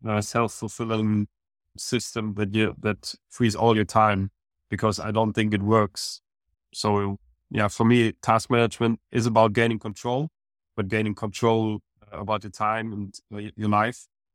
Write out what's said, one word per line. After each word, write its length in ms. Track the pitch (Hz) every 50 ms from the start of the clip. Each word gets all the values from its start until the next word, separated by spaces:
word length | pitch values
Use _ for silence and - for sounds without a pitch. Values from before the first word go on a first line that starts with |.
| - 110
uh, 120 | 104 104
self-fulfilling 1040 | 101 - - 120 117 104 - - 113 104 - - 117 113 110 110 107 107 107 104 104 - _ _ _ _ _ _ _ _ -
system 560 | - - - 127 117 - - - 117 107 107 98
that 220 | 104 107 95 104
you, 180 | 110 110 95 - -
that 340 | - 107 101 - - - - - _ _
frees 260 | - - 123 110 104
all 200 | - 113 117 110
your 100 | 107 104
time, 460 | - - 110 110 107 101 95 95 98 - _ _ _ _ _ _ _
because 300 | 104 - 110 110 98 -
I 120 | 78 110
don't 220 | 104 110 113 110 101
think 200 | 113 110 107 107
it 80 | 98
works. 600 | 101 104 113 110 104 98 - - - - - - _ _ _ _ _ _ _ _ _ _ -
So, 460 | - - 107 104 101 101 101 98 - _ _ _ _ _ -
yeah, 160 | - 107 104
for 160 | 104 - - 120
me, 300 | 113 123 120 113 110 -
task 360 | _ - - 113 110 - -
management 500 | 123 117 117 107 - - 120 113 113 - _ _
is 160 | - 120 113
about 260 | 120 110 113 113 110 101
gaining 240 | 120 117 113 113
control, 520 | 104 - 107 98 - - 120 123 135 156 160 - _ _ _ _ _ _ _ _
but 120 | 117 98
gaining 260 | 95 110 110 107 107 98
control, 680 | - 113 104 - - 120 117 113 113 110 110 107 101 - _ _ _ 104 104
uh, 60 | 101 82
about 220 | 101 104 107 101 101
your 80 | 101
time 400 | - - 107 107 110 110 110 113
and, 240 | 104 104 101 98 - - - _
uh, 60 | 101
y-, 140 | 104 104 107 -
your 140 | - 107 104
life 380 | 104 104 110 117 123 - - _ _ _ _ _